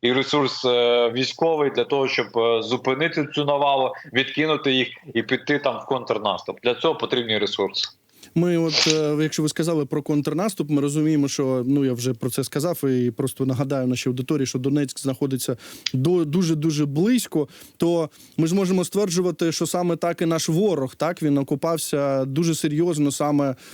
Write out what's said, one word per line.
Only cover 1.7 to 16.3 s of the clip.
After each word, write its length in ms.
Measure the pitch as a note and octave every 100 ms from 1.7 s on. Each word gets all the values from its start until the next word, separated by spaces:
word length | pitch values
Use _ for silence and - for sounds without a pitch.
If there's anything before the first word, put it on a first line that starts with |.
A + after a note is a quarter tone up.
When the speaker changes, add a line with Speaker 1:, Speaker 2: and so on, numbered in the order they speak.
Speaker 1:
для 120 | B2
того, 240 | A#2 C#3 C3+
щоб, 300 | - A2 A#2
е, 240 | A2+ A#2
зупинити 680 | A2 A#2+ C3 C3 D#3+ E3 C#3+ -
цю 100 | D3
навалу, 460 | C#3+ C#3+ C#3 B2+ - -
відкинути 600 | B2+ C3+ - D#3 D3 C#3+
їх 140 | C3 A#2+ - -
і 100 | A#2
піти 360 | A2+ B2+ - D3
там 200 | C3+ A#2
в 60 | -
контрнаступ. 760 | C3 A2+ G#2+ G#2 F2+ - G2
Для 120 | A#2+ A#2
цього 200 | E3 D3+
потрібні 420 | A2+ B2 A#2 G#2+
ресурси. 520 | G2 - G2 - - - _ _ - -
Speaker 2:
Ми 220 | F3 E3+
от, 300 | E3 D3+ -
е, 360 | D#3 D3+ D3
якщо 200 | D#3 -
ви 60 | D3+
сказали 360 | - E3 D#3+ C#3+
про 160 | D#3
контрнаступ, 680 | C#3+ D3 D3 D3+ G#3+ - D3+
ми 120 | D3
розуміємо, 460 | C#3+ D3 D#3 D#3 C#3
що, 360 | - C3+ B2+ B2
ну, 200 | C#3+ C3+
я 80 |
вже 200 | A#2+ A#2+
про 160 | B2+ B2+
це 140 | B2+
сказав 420 | C3 D3+ E3 E3 C#3
і 260 | B2+ A#2+
просто 340 | A2+ C3+ - C3+
нагадаю 420 | B2+ C#3 C#3 B2+
нашій 220 | B2 -
аудиторії, 360 | B2+ B2+ D3+ C3
що 140 | C3+
Донецьк 400 | C3 D3 C#3+ -
знаходиться 580 | C#3 B2+ C#3+ C3 - B2 - - -
до-, 320 | C3 C#3+ F3+
дуже-дуже 600 | D#3